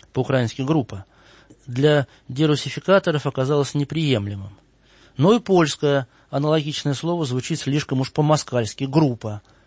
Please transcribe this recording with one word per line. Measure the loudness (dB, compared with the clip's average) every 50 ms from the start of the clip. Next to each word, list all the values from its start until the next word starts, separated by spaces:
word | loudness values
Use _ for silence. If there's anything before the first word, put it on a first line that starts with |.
| _ _
по-украински | -4 -4 -2 0 0 0 0 -2 -4 -6 -2
«группа», | 0 0 0 -2 -4 -8 -14 -16 _ _ _ _ -20 -20 -20 _ -20 -20 _ -14
для | -8 -2 2 4 4 4 4 2 -2 _ _ _
дерусификаторов | -8 -2 0 2 2 2 0 -2 -6 -10 -6 0 4 4 4 4 2 -2 0 -2
оказалось | -2 -2 0 0 2 2 0 0 0 -2
неприемлемым. | -4 -2 -2 -2 -2 0 2 2 0 0 -4 -8 -10 -12 -14 -18 _ _ _ _ _ _ _ _ _ _ _ -2
Но | 2 4 4 4
и | 4
польское | 2 2 4 4 4 2 0 -2 0 0 0 0 -2 -4 _ _ _ -8
аналогичное | -4 -2 0 0 0 0 0 -2 -6 -4 -4 -4 -4
слово | -2 -4 -4 -2 -2 -2
звучит | -2 -4 -4 -4 -4 -6 -4
слишком | -4 -2 -2 -2 -2 -2 -2 -2
уж | -2 -2
по-москальски | -2 0 2 2 2 2 0 -2 -2 -2 -2 -2 -6 -8 -6
«группа». | 0 0 2 2 2 -2 -4 -8 -10 -10 -10 _ _ _ _ _